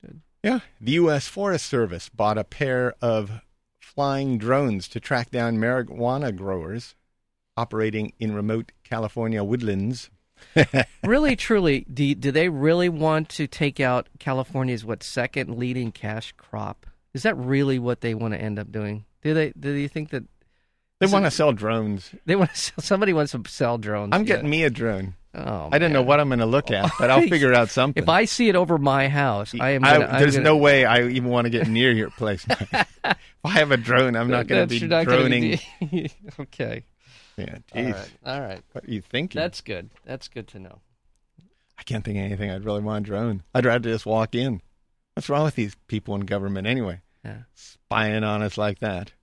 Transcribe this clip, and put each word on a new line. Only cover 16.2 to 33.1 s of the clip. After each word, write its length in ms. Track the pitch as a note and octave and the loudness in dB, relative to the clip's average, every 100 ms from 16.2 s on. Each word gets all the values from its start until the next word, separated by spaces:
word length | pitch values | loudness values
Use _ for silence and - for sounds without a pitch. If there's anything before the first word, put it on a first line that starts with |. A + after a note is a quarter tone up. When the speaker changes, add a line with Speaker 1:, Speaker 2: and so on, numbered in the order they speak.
| - - | -10 -20
Speaker 1:
crop? 480 | _ G#2+ G2+ - - - _ | _ -10 -10 -12 -18 -20 _
Is 100 | C#3 | -4
that 120 | G#3+ D#3 | -2 -2
really 420 | B2+ C#3 C#3 C3 | 0 0 2 0
what 220 | A#2+ A#2+ | -2 -4
they 140 | A#2 | -4
wanna 220 | A2 A2+ G2+ | -4 -4 -4
end 220 | A2 G#2 | -6 -8
up 120 | G2+ | -8
doing? 320 | G#2+ G#2 G#2+ G#2+ _ | -8 -6 -8 -12 _
Do 120 | D3+ | -2
they, 180 | D#3 D#3 - | 0 -2 -4
do 120 | C#3 | -6
you 160 | C#3+ C#3+ | -4 -4
think 220 | D#3+ D3+ | -8 -8
that 140 | C3+ - _ _ _ _ _ _ _ | -10 -10 _ _ _ _ _ _ _
Speaker 2:
They 80 | G3 | 4
Speaker 1:
is 60 | |
Speaker 2:
wanna 140 | G3+ F#3 | 4 2
Speaker 1:
it 40 | |
Speaker 2:
sell 200 | - D3+ | 4 2
drones. 640 | A2 G#2 A2+ G#2+ G2+ - - - | 2 0 -2 -2 -4 -8 -14 -2
Speaker 1:
They 100 | G3 | 2
wanna 140 | F3+ | 2
<laughs> 40 | |
sell, 220 | - - - | 0 -8 -8
somebody 320 | - G3 G3+ | 0 2 2
wants 200 | E3 D3 | 2 0
to 100 | B2 G#2 | -4 -10
sell 300 | - B2 A#2 | -4 -2 -2
drones, 320 | G#2 G#2 G#2 | -2 -4 0
Speaker 2:
I'm 80 | F3 | 0
Speaker 1:
yeah. 140 | G#3+ E3 | 2 0
Speaker 2:
getting 120 | D3 | 0
me 120 | D#3 | 2
a 60 | D#3 | 0
drone. 440 | A#2+ A#2 G2 F#2+ F#2 _ | 0 -2 -2 -6 -10 _
Speaker 1:
Oh, 360 | - - G2+ D2+ | -12 -8 -8 0
Speaker 2:
I 80 | C#3+ | 2
don't 140 | E3+ | 4
know 80 | C#3+ | 2
Speaker 1:
man. 60 | B2+ | 4
Speaker 2:
what 100 | D3 | 4
I'm 80 | C#3+ | 4
gonna 160 | B2 A2+ | 2 2
look 240 | C3 - | 2 2
at, 180 | G2+ G2+ - | 0 0 2
but 100 | B2 | 4
Speaker 1:
<laughs> 0 | |
Speaker 2:
I'll 180 | C3 E4+ | 6 6
figure 260 | E3+ C#3 | 4 6
out 140 | B2 A2+ | 6 4
something. 320 | - C3+ D3 | 2 0 2
Speaker 1:
If 60 | D3 | 2
I 160 | E3+ | 4
see 240 | A3 - A#3 | 2 2 4
it 80 | F3+ | 4
over 220 | F3 E3 | 2 2
my 300 | C#3 C3+ C3+ | 4 2 2
house, 460 | C#3+ C#3 G2+ G#2 A#2+ | 2 0 0 -4 -2
I 120 | B2+ | 0
am 140 | C3+ | 4
Speaker 2:
I, 80 | C3 | 6
Speaker 1:
gonna, 140 | D3+ - | 6 6
I'm 120 | C3 | 4
Speaker 2:
there's 140 | C#3+ | 4
Speaker 1:
gonna 100 | C#3 | 6
Speaker 2:
no 120 | D3+ D#3 | 4 6
way 280 | C#3+ C#3 | 6 6
I 180 | A#2+ A#2+ B2 | 6 4 4
even 240 | B2+ B2 | 0 0
wanna 200 | A#2+ A#2 | 2 2
get 180 | A#2 A2+ | 0 2
near 240 | A2+ B2+ | 4 4
your 180 | A2+ G#2+ | 4 0
place, 340 | - A2 G2 - | -4 -4 -4 -2
Speaker 1:
<laughs> 20 | |
Speaker 2:
Mike. 200 | - G2+ | -2 0
If 440 | - - - - | -2 -2 -4 -4